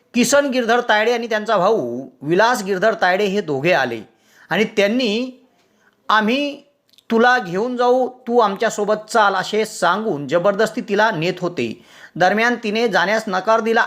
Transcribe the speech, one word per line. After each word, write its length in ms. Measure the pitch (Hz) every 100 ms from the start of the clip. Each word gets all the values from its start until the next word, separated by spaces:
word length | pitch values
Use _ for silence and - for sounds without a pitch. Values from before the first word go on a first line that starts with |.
| _
किसन 320 | 240 233 285 285
गिरधर 360 | 254 226 240
तायडे 320 | 240 214 220
आणि 160 | 240 233
त्यांचा 280 | 214 208 208
भाऊ 500 | 185 220 123 120 139 -
विलास 420 | 143 180 226 240
गिरधर 300 | 190 190 214
तायडे 320 | 202 180 190 208
हे 160 | 202
दोघे 320 | 160 135 160
आले 280 | 160 127 113 101 _ _ _ -
आणि 140 | 175
त्यांनी, 680 | 214 - 202 240 240 214 254 - _ _ _ _ _ _ -
"आम्ही 520 | 214 208 262 285 285 _ _ _ _ -
तुला 260 | 226 247 247
घेऊन 380 | 185 180 240 247
जाऊ, 320 | 247 254 247
तू 300 | - - 240
आमच्यासोबत 720 | 208 196 226 226 208 214 -
चाल," 240 | 226 202 190
असे 300 | 165 208 214
सांगून 640 | - 170 190 220 147 139
जबरदस्ती 540 | 170 190 202 214 -
तिला 300 | 190 202 220
नेत 220 | 165 170 180
होते. 440 | 175 170 120 - - - - -
दरम्यान 400 | 180 208 233 233
तिने 240 | 214 214 240
जाण्यास 360 | 180 180 220 214
नकार 320 | 185 185 226
दिला 260 | 220 226